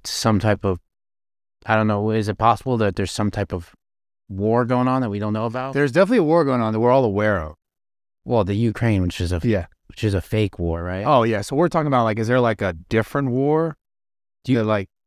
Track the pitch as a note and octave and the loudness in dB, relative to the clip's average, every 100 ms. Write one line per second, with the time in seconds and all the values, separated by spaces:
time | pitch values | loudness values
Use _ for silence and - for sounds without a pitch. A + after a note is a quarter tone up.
0 | - - A#2 G#2 G#2+ G2+ G2+ F2+ _ _ | -10 -2 2 2 2 0 -2 -4 _ _
1 | _ _ _ _ _ _ - A2 G#2+ G2+ | _ _ _ _ _ _ -2 0 2 0
2 | G#2+ A2 G#2 G#2 A2+ G#2+ C3+ A#2+ G#2 F#2 | 0 -2 -2 0 2 2 0 0 0 -2
3 | G2 - G#2 G#2+ G2+ F#2 E2+ _ _ _ | -6 -2 -4 -2 -6 -6 -10 _ _ _
4 | _ _ - G2 G#2+ A#2 A#2+ B2 B2+ C3 | _ _ -14 -4 0 2 2 0 0 0
5 | A#2 G2+ G#2 G#2+ A2+ B2 C3 C3+ C#3+ D3+ | -2 -4 -4 -4 -4 -6 -4 0 2 4
6 | G3 B3 D3+ E3+ C#3 B2 A2 A2 A#2+ C3+ | 4 4 4 2 2 0 0 2 4 4
7 | A#2+ G2 G#2+ G2 D#2 D#2 _ _ _ _ | 2 2 0 0 -4 -12 _ _ _ _
8 | _ _ - A#2+ F#2+ G2+ A#2 G#2 A2+ G2+ | _ _ -2 0 2 2 0 0 0 2
9 | F2 - F2 F2+ A#2+ G2+ E2 _ _ - | 0 -2 -4 -2 0 -2 -2 _ _ -6
10 | A2 G2 - A2 G#2 - E2+ E2 F2 F#2 | -2 -2 -2 -2 -2 -2 -4 -4 -4 -6
11 | A#2 C3+ A2+ G#2+ G2+ C#3+ F3 E3+ D3+ B2+ | 0 2 2 0 -2 0 0 0 0 0
12 | A2+ G#2+ A2 B2+ A#2 G#2+ G2 E2+ - A2+ | 0 0 0 2 2 0 -4 -6 -2 -2
13 | G#2+ C#3+ C3+ B2 C#3+ D#3 E3 D3+ _ _ | 0 -4 -2 0 0 0 -2 -6 _ _
14 | _ _ _ _ - B2 G#2+ G#2+ G2 _ | _ _ _ _ -2 0 2 0 -2 _